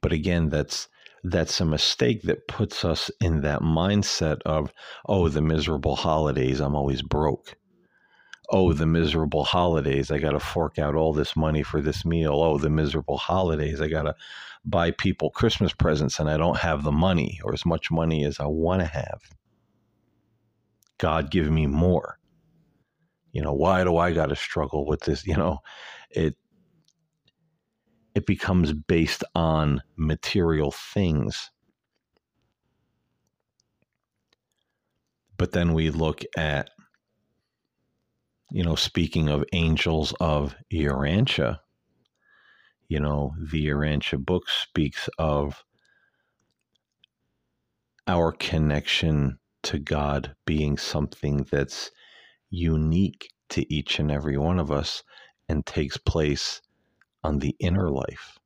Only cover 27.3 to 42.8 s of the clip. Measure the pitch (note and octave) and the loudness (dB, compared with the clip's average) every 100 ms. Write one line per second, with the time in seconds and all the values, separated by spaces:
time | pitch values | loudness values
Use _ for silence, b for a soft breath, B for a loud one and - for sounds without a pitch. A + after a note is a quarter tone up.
27.3 | _ _ _ _ _ _ _ _ - - | _ _ _ _ _ _ _ _ -4 0
28.3 | F#2+ - F#2 D#2 D#2 - E2+ D#2+ - - | -2 2 4 4 0 2 2 2 -2 -4
29.3 | E2 E2 D#2 D2+ C#2+ - - D#2 D#2 - | 0 2 2 2 0 -4 -4 -2 -2 -2
30.3 | G#2 E2 D#2 C#2+ - - - F#2 D2+ G#1 | 0 2 2 0 -4 -6 -2 0 0 -2
31.3 | - - _ _ _ _ _ _ _ _ | -6 -12 _ _ _ _ _ _ _ _
32.3 | _ _ _ _ _ _ _ _ _ _ | _ _ _ _ _ _ _ _ _ _
33.3 | _ _ _ _ _ _ _ _ _ _ | _ _ _ _ _ _ _ _ _ _
34.3 | _ _ _ _ _ _ _ _ _ _ | _ _ _ _ _ _ _ _ _ _
35.3 | - F2+ F2+ E2+ D#2+ D#2+ D2+ D#2+ D2+ - | -4 0 2 2 4 2 2 0 -2 -6
36.3 | - D#2 C#2+ - _ _ _ _ _ _ | -4 -2 -2 -4 _ _ _ _ _ _
37.3 | _ _ _ _ _ _ _ _ _ _ | _ _ _ _ _ _ _ _ _ _
38.3 | _ _ - E2+ D#2 - - E2 E2 D#2 | _ _ -2 0 0 0 0 0 0 0
39.3 | D2 - F2 E2 D#2+ - D#2+ D2 - E2+ | 0 0 0 2 2 2 0 -2 -2 0
40.3 | D2+ C#2+ - - E2 C#2+ C2+ C#2+ F2+ C3+ | 0 -2 -8 -6 -2 0 0 0 2 2
41.3 | - C2 - _ _ _ _ _ _ b | 0 -2 -2 _ _ _ _ _ _ b
42.3 | b b b b b | b b b b b